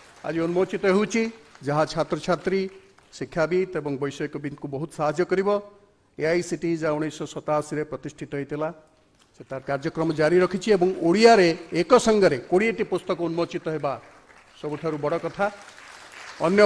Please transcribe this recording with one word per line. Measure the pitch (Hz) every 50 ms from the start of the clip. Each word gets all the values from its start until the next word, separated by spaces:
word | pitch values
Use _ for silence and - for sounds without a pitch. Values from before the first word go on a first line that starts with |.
| - - - - -
ଆଜି | 143 160 165
ଉନ୍ମୋଚିତ | 165 170 175 180 190 185 - 180 202
ହେଉଛି, | 196 185 202 214 208 - 226 226 226 226 - - - - -
ଯାହା | 131 135 143 151 156
ଛାତ୍ରଛାତ୍ରୀ, | 147 - 165 151 - 175 151 - - 175 151 - 185 185 196 190 190 - - - _ _ _ _ _
ଶିକ୍ଷାବିତ୍ | - - 139 - - 175 156 156 180 180 190 185 -
ଏବଂ | 165 147 147 143 127
ବୈଷୟିକବିତ୍ଙ୍କୁ | 143 139 135 - 156 143 - 143 147 143 143 - - 143
ବହୁତ | 139 131 160 165 -
ସାହାଯ୍ୟ | - 156 151 147 151 180
କରିବ। | 170 185 185 196 202 208 202 202 - - _ _ _ _ _ _ _ _
ଏଆଇସିଟି | - 143 156 170 180 170 - 175 160 175 170 170 160
ଯାହା | 156 160 151
ଉଣେଇଶହ | 151 156 156 147 - 160
ସତାଅଶୀରେ | 135 - 147 - - 151 151 147 - 156 147 147 -
ପ୍ରତିଷ୍ଠିତ | 139 131 - 147 - - 156 127 - 143
ହୋଇଥିଲା, | 139 139 147 147 156 160 165 - - _ _ _ _ _ _ _ _ _ _
ସେ | - 127
ତାର | - 131 135 -
କାର୍ଯ୍ୟକ୍ରମ | - 139 139 135 160 - 160 160 165 156
ଜାରି | 147 156 151 175 180
ରଖିଛି | 180 175 185 202 - 220
ଏବଂ | 208 180 175 185 190 - 165
ଓଡ଼ିଆରେ | 170 175 208 226 233 233 208 180 170 165 - - - -
ଏକ | 160 175 - 262 240
ସଙ୍ଗରେ | - 233 220 208 190 170 147 120 -
କୋଡ଼ିଏଟି | - 180 185 214 226 202 170 208
ପୁସ୍ତକ | - 190 175 - - 185 156
ଉନ୍ମୋଚିତ | 170 165 165 170 170 165 - 165 -
ହେବା | 170 156 151 143 143 131 110 - - - - _ - - - - _ -
ସବୁଠାରୁ | - - 151 151 151 160 160 156
ବଡ଼ | 143 147 147 165 170
କଥା। | 165 165 - - 202 208 - - - - - - - - - - - - - - - - - -
ଅନ୍ୟ | 147 165 190 208 208